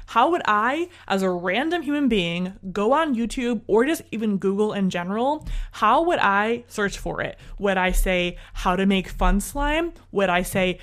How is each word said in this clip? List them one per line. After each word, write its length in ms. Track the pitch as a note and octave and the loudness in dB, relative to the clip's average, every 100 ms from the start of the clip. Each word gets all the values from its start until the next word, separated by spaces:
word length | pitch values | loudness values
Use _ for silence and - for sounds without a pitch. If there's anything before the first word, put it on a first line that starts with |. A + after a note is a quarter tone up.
| - | -2
How 240 | A3+ C#4+ | 2 4
would 120 | F4 - | 2 0
I, 420 | G#3 A#3 D4+ F4 - - | 2 2 -2 -4 -8 -4
as 140 | G3 | 0
a 60 | F#3+ | 0
random 540 | F3 F3+ G#3 D#4+ F4 | 0 -2 0 0 -2
human 260 | C#4 D4 C4+ | -2 0 2
being, 460 | G#3+ E3+ F3 F#3 G3 F#3+ | 2 0 -2 -6 -8 -8
go 220 | F#3+ G#3+ | -2 2
on 240 | C#4+ D#4+ A3+ | 2 2 -2
YouTube 460 | A#3 - A#3+ A3+ - | -4 -2 -2 -2 2
or 180 | G#3+ | 2
just 180 | C4 E4 - | 2 0 -6
even 260 | A3 A3 F#3+ | -4 -2 0
Google 340 | G3 G3 G#3+ | 0 0 0
in 160 | G3+ F#3+ | 0 -2
general? 540 | F3 F3 G#3+ C4 D#4 - - - | -2 -4 -2 -2 -2 -4 -6 -6
How 320 | - G#3+ C#4 | 0 2 4
would 160 | E4+ D#4+ | 2 2
I 420 | G#3 G3 A3 A#3+ - | 2 2 0 -2 -6
search 300 | - G3+ - | -4 -4 -4
for 220 | E3+ - | -6 -6
it? 160 | - - - - | -6 -8 -16 -4
Would 180 | G3 F#3 | 0 2
I 140 | F#3 | 2
say, 480 | F3+ F#3+ F#3 F3 F3 - | 2 2 2 0 -6 -12
"How 240 | - F#3+ F3+ | -4 0 2
to 100 | G3 | 4
make 220 | F#3+ - | 2 0
fun 320 | - F3+ G3 | 0 2 2
slime"? 520 | - C#4+ C#4+ D#4 E4+ - - | 0 -2 0 0 -2 -6 -6
Would 180 | G3+ F#3 | 0 2
I 120 | F3 | 2
say, 360 | F3+ G3 F#3 F3+ | 0 0 0 -2